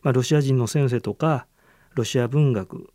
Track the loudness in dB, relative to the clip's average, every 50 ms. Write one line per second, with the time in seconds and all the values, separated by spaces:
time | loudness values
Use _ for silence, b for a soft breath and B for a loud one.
0 | _ 2 0 2 2 2 2 0 2 2 2 0 0 0 0 0 0 2 0 -2
1 | -4 -4 -6 _ -2 -2 -2 -2 -4 _ b b b b b b b b b -6
2 | -4 -2 0 -2 -2 0 2 2 2 2 2 -2 -4 -8 -12 -16 -16 -18 _